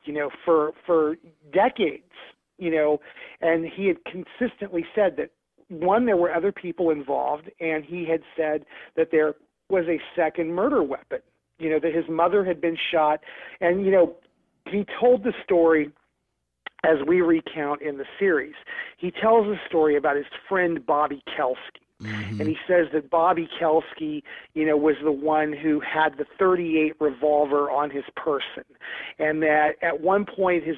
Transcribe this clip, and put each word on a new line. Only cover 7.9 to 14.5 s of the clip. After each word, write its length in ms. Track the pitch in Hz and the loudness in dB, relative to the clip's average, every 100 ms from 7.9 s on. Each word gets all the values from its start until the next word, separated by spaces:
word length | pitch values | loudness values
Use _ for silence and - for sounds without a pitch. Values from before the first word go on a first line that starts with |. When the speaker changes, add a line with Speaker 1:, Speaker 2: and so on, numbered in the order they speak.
| 175 165 | -10 -4
Speaker 1:
had 160 | 165 - - | -4 -4 -6
said 280 | 156 151 147 - - - | -2 -2 -6 -20 -10 -4
that 140 | 160 | 0
there 240 | 160 151 147 _ _ _ | 2 2 -2 _ _ _
was 160 | 190 165 | -2 0
a 120 | 160 - - | -2 -4 -2
second 380 | 156 160 165 | -2 -2 -4
murder 280 | 175 226 285 | 0 0 2
weapon, 380 | 147 135 - 131 _ _ _ _ | 0 -4 -8 -12 _ _ _ _
you 100 | 160 | -2
know, 100 | 156 | 0
that 120 | 160 | 0
his 140 | 160 165 | -2 -4
mother 360 | 160 170 202 | 0 2 2
had 160 | 185 170 | 0 -2
been 180 | 175 165 - | -2 -4 -2
shot. 280 | 170 151 151 - - - - | 0 2 0 -6 -20 -20 -4
And, 240 | 175 185 | 0 2
you 60 | 190 | 4
know, 240 | 190 170 - _ _ _ | 4 4 0 _ _ _